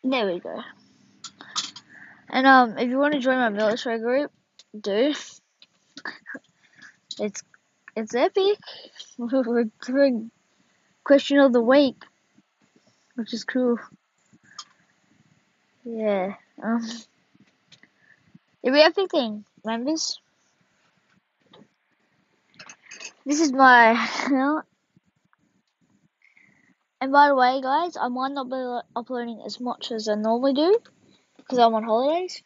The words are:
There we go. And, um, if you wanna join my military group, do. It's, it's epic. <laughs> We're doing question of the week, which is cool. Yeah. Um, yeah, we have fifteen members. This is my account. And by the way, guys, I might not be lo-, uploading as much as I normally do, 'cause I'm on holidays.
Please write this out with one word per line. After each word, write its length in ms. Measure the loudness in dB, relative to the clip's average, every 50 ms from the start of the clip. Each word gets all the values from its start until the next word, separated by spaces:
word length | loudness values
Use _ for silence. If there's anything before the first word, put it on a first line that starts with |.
| -2
There 220 | -2 -2 -2 -2
we 160 | -2 -4 -6
go. 200 | -8 -12 -14 -14 -16 -18 -20 _ _ _ _ _ _ _ _ _ -20 -20 _ _ -20 -12 -12 -10 -12 -10 -16 -20 _ _ -20 -20 -20 -20 -20 _ _
And, 180 | -6 -4 2 6
um, 320 | 6 8 6 6 4 0
if 120 | -4 -4 -2
you 80 | 0
wanna 240 | 0 0 0 0 0
join 160 | 0 0 0
my 120 | 0 0 -2
military 500 | 0 0 0 0 -2 -2 -4 -6 -6 -4
group, 340 | -2 -2 -2 -2 -2 -4 _ _ _ _ _ -20 -20 _ -20
do. 360 | -10 -6 -4 0 0 0 0 0 -4 -12 -18 -20 -20 _ _ _ _ -20 _ _ _ _ _ _ -16 _ -14 -16 -14 _ -18 -18 -18 _ _ _ _ _ _ _ -20 -20 -20 _ _ _ _ -8
It's, 240 | -8 -8 -6 -8 -10 -18 _ _ _ _ _ _ _ _ -12 _
it's 200 | -10 -10 -6 -2
epic. 440 | -2 -2 0 _ 0 0 0 -2 -2 -8 -20 -20 -20 -20 -20
<laughs> 280 | _ -20 -20 -20 -14
We're 520 | -12 -8 -2 -2 -2 -2 0 0 -2 -2 -2 _ _ -10
doing 440 | -4 0 2 2 2 2 -2 -8 -12 _ _ _ _ _ _ _ _ _ _ _ _ _ _ _
question 340 | 4 4 4 4 2 4 6
of 140 | 6 6 4
the 80 | 2
week, 420 | 2 4 4 4 4 2 -2 _ -20 _ _ _ _ _ _ _ _ _ _ _ _ _ _ _ _ _ _ _ _ _ _
which 200 | -12 -10 -8 -10
is 120 | -10 -10
cool. 340 | -6 -2 0 0 0 0 -2 -6 -18 -20 _ _ _ _ _ _ _ _ _ _ _ _ -20 -20 _ _ _ _ _ _ _ _ _ _ _ _ _ _ _ _ _ _ _ _ _ _ _ _
Yeah. 500 | -12 -8 -4 -2 -2 0 0 -2 -4 -6 -12 _ _ _ -10
Um, 200 | -6 -4 -4 -4 -4 -8 -14 -16 -18 _ _ _ _ _ _ _ -20 _ _ _ _ _ -20 _ _ _ _ _ _ _ _ _ _ _ _ -20 _ _ _ _ -4
yeah, 80 | 0
we 100 | 4 6
have 140 | 6 4 4
fifteen 500 | 0 -4 -2 -2 -2 -2 -2 -8 -12 -16 _ _ _ _
members. 560 | -8 -6 -6 -4 -4 -4 -4 -6 -8 -10 -12 _ _ _ _ _ _ _ _ _ _ _ _ _ _ _ _ _ _ _ _ _ _ _ _ _ _ -20 -20 -20 _ _ _ _ _ _ _ _ _ _ _ _ _ _ _ _ _ _ -20 -20 -20 -20 _ _ -20 -20 -20 -20 -20 _ _ _
This 160 | -4 -2 0
is 120 | 0 0
my 400 | 4 6 6 8 8 8 8 6
account. 720 | 4 2 -2 -6 -6 -6 -2 0 0 0 0 0 -2 -4 -6 _ _ _ _ _ _ _ _ _ _ _ _ _ _ _ _ _ _ _ _ _ _ _ _ _ _ _ _ _ _ _ _ _ _ _ _ _ _ _ _ _ _ _ _ _ _ _
And 120 | -4 2
by 160 | 6 6 6
the 80 | 6 6
way, 260 | 4 4 2 2 0
guys, 340 | -2 -2 -2 -2 -2 -4 -4
I 120 | -6 -6
might 240 | -6 -4 -6 -6 -6
not 180 | -6 -8 -8 -8
be 60 | -8
lo-, 260 | -8 -6 -6 -8 -8 -10 _ _
uploading 480 | -12 -10 -8 -8 -8 -8 -10 -12 -12 -14
as 140 | -14 -12 -10
much 320 | -8 -10 -8 -10 -10 -10
as 180 | -10 -8 -4 -4
I 60 | -4
normally 380 | -2 0 -2 -2 0 0 0 2
do, 260 | 2 2 2 2 0 _ -8 _ _ _ _ _ _ _ _ _ -20 _
'cause 120 | -4 2 4
I'm 160 | 4 4 4
on 80 | 0 -2
holidays. 580 | 0 -2 0 0 0 -2 -2 -4 -8 -12 -18 _